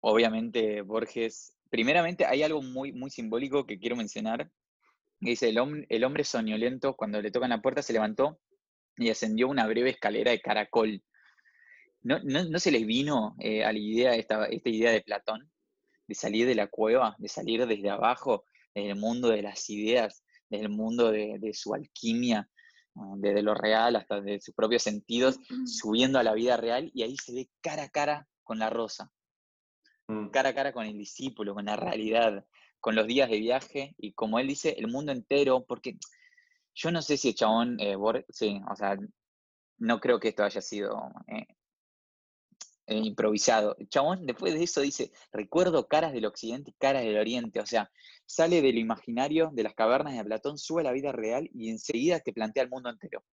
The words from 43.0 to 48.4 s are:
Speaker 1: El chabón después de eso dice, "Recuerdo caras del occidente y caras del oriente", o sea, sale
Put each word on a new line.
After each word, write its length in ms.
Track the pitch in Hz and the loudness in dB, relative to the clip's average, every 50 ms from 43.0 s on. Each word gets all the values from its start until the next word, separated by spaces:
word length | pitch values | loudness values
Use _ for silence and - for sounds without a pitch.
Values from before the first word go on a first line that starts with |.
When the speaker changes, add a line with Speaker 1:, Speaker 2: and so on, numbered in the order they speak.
| 110 110 98 - 101 107 107 107 - 127 120 113 107 104 - - | -2 -2 -2 0 0 2 2 2 4 4 4 4 4 2 -2 -4
Speaker 1:
El 100 | - 98 | -10 -2
chabón 380 | - 143 135 156 180 190 180 | 0 2 2 2 0 -2 -4
después 260 | 139 165 - 185 185 165 | -6 -6 -4 -2 -2 0
de 100 | 156 170 | 0 -2
eso 160 | 175 - - | -2 0 0
dice, 320 | 139 143 143 - 123 - _ - - _ _ | 0 0 -2 -4 -6 -8 _ -20 -20 _ _
"Recuerdo 540 | 107 107 - - 165 180 185 160 151 120 | -8 -8 -2 0 2 2 4 2 0 0
caras 260 | - - 151 160 160 139 | 2 2 2 2 2 -2
del 140 | 120 107 | -2 -4
occidente 440 | 107 - - - 113 117 131 143 - | -4 -4 -6 -8 -8 -8 -8 -10 -14
y 40 | - | -10
caras 300 | _ - 135 139 135 120 | _ 0 2 2 2 0
del 140 | 113 104 104 | 0 2 2
oriente", 420 | 107 110 117 127 117 113 95 - | 2 0 0 -4 -4 -4 -4 -6
o 60 | 104 | -6
sea, 220 | - - 113 104 - _ _ - - - - _ | 0 0 -2 -2 -2 _ _ -20 -20 -20 -20 _
sale 360 | _ - - | _ 0 2